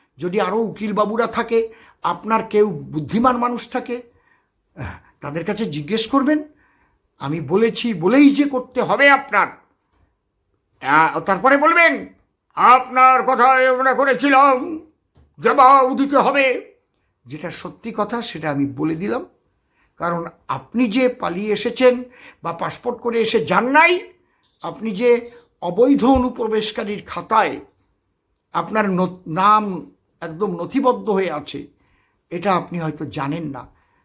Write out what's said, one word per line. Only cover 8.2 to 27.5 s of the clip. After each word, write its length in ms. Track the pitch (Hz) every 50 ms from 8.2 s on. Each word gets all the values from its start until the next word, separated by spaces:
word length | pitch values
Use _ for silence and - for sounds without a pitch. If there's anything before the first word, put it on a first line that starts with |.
| 294 277 277
যে 80 | 285 285
করতে 380 | 285 269 247 254 - - 247
হবে 280 | 196 - 202 262 285 285
আপনার। 380 | 277 269 - - 208 196 165 - - - _ _ _ _ _ _ _ _ _ _ _ _ _ _ _ _ _ _ _ _ _ _ _ _
আহ, 380 | 131 131 147 160 160 143 - -
তারপরে 380 | - 202 190 180 208 269 285
বলবেন, 560 | 285 302 330 339 339 330 311 269 202 185 - _ _ _ _ _ _ _ _ _
"আপনার 680 | 165 190 233 254 262 - - 247 254 262 262 254 247 202
কথায় 540 | 254 262 220 247 262 262 254 254 262 254
আমরা 160 | 254 262 269 254
করেছিলাম, 880 | 240 277 269 247 - 269 285 269 262 269 269 262 254 320 359 311 320 - _ _ _ _ _ _ _ _ _ _ 143
জবাব 580 | 147 226 262 285 254 262 277 269 254 262 269
দিতে 200 | - 277 277 285
হবে।" 560 | 254 190 262 277 277 269 262 247 - - - _ _ _ _ _ _ _ _ _ _ _
যেটা 260 | 120 147 151 175 165
সত্যি 420 | - - - 180 - - - 226 226
কথা 240 | 214 202 202 240 240
সেটা 300 | 226 - - 156 160 151
আমি 140 | 143 143 139
বলে 300 | 135 117 143 151 160 160
দিলাম। 300 | 165 196 208 226 277 359 - _ _ _ _ _ _ _ _ _ _ _ _ _
কারণ 280 | - 160 175 170 170 - - - _ _
আপনি 440 | - 135 135 - - - 233 254 208
যে 180 | 196 262 247 247
পালিয়ে 440 | - - 220 170 175 190 214 214 202
এসেছেন 500 | 208 - 233 - - 254 254 247 254 247 - _ - - - - _ -
বা 100 | 170 165
পাসপোর্ট 480 | - 175 165 - - - 247 240 -
করে 200 | - 233 226 233
এসে 240 | 214 220 233 208 151
যান 200 | - 180 202 233
নাই, 480 | 262 285 311 330 349 359 359 - - _ _ _ _ _ _ _ _ _ -
আপনি 340 | - 165 156 - 214 226 190
যে 360 | 196 247 240 240 233 240 - - - - _ _ _
অবৈধ 420 | - 175 170 208 254 285 277 180 214
অনুপ্রবেশকারীর 1000 | 262 269 247 247 247 - - 226 214 220 214 214 - - 233 214 196 208 175 -
খাতায় 540 | - - 175 - - 226 220 185 143